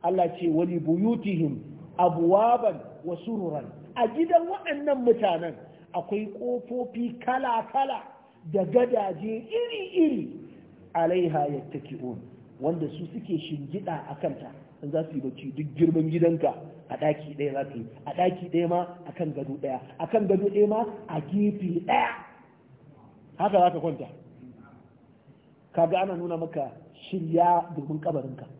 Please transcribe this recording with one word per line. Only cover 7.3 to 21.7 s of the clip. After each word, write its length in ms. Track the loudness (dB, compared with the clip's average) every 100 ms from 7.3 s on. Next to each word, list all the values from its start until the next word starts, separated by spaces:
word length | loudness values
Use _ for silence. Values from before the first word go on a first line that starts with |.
| 0 2 0 0 0 0 -2 -8 -20 -20 _ -4
da 100 | 0
gadaje 800 | 4 4 4 2 0 -4 -6 -6 -4
iri-iri. 800 | -4 -2 -6 -4 4 4 4 -4 -10 -16 -20 -20 -20 -6
"Alaiha 540 | 0 2 2 2 2 0
yattaki'un," 680 | -2 -6 -12 -10 -10 -8 -10 -12 -20 -20 -4
wanda 280 | -2 -2 -4
su 160 | -6 -10
suke 300 | -10 -4 -4
shingida 640 | -4 -8 -6 -6 -6 -6 -8
a 60 | -6
kanta. 300 | -6 -6 -12 -16 -20 -14
In 80 | -4
za 120 | -4 -2
su 60 | -6
yi 60 |
bacci, 300 | -6 -8 -12 -8
duk 180 | -8 4
girman 340 | 4 6 2
gidanka, 420 | 4 4 4 0 0 -12 -18 -12
a 60 | -2
ɗaki 380 | 0 0 -6 -4
ɗaya 180 | -4
za 120 | -2 -6
ka 100 | -8
yi, 100 | -12 -12 -10
a 80 |
ɗaki 360 | 0 0 0 -2
ɗaya 180 | 0 2
ma 180 | 0 -2 -8 -16
a 40 |
kan 220 | -6 -6
gado 200 | -4 -8 -6
ɗaya, 180 | -6 -6 -10 -8
a 80 | 0
kan 200 | 0 4
gado 180 | 2 2
ɗaya 180 | 4 4
ma 180 | 4 -2 -6 -8
a 120 | -8
gefe 600 | -2 2 2 2 -2